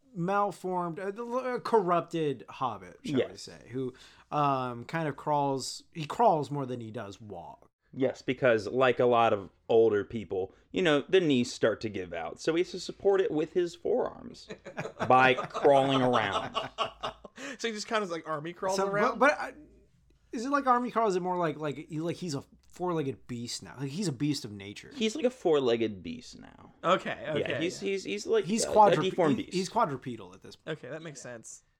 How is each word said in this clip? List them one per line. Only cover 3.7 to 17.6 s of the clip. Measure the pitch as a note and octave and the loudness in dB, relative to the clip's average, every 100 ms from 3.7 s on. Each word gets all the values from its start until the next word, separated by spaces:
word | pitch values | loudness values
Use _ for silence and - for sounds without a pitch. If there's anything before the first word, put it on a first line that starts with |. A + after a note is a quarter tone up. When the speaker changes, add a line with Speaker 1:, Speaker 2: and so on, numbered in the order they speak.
Speaker 1:
who, | B2 B2+ - - - _ | -6 -6 -8 -20 -20 _
um, | D3 C#3+ C3+ B2+ A#2+ | 0 0 0 -2 -8
kind | A#2 E3 D#3 | -6 -4 -4
of | C3+ | -4
crawls, | - D3 C#3 C3+ B2 - - | -2 0 0 -2 -6 -12 -14
he | E3+ | -10
crawls | D3 - A#3 D#3+ B2 | -8 4 4 4 0
more | C#3+ C3 | -4 -6
than | B2 | -8
he | A2 | -8
does | A2 G2+ G2+ | -10 -12 -14
walk. | G#2+ F2+ D#2+ - _ _ _ | -14 -12 -14 -18 _ _ _
Speaker 2:
Yes, | - C3 - | 0 0 0
because | - B2+ C3 A2+ G2 | -4 2 4 4 2
like | B2 C3 B2 | 2 2 4
a | B2 | 4
lot | A#2 A2+ | 6 6
of | G#2 F#2 _ - | 2 -4 _ 2
older | A2+ A2+ G#2 | 6 6 4
people, | F#2+ A2+ F#2+ F#2 F#2+ - _ | 0 -8 -6 -6 -6 -10 _
you | - | 0
know, | F3+ D3 - | 4 2 4
the | F#3 | 4
knees | E3 B2+ A#2+ | 6 4 2
start | - A#2+ G2+ | 2 2 2
to | A2 | -6
give | G2 F2+ | -8 -8
out. | E2+ E2 - | -8 -8 -4
So | - | -2
he | E3 | 0
has | F3+ | -2
to | F#3 | -6
support | - - G3 G3 | -12 0 2 4
it | F#3 | 2
with | D3+ E3 | 0 0
his | F#3 F3 | 0 -2
forearms | - - B3+ - - - - - - - - | -4 -2 0 0 -6 -16 -18 -16 -16 -14 -10
<laughs> | - - F#3 | -12 -6 4
by | B2+ C3 | 6 6
crawling | B2+ - A3 F3+ C#3 C3+ C3+ | 4 -2 2 6 6 6 2
around. | B2+ A#2+ G#2 F#2+ C3+ - C3 - A3 - - - - - C#4 | 4 2 2 -2 -4 -8 -8 -6 -6 -6 -12 -12 -20 -16 -14
Speaker 3:
So | B3 | -8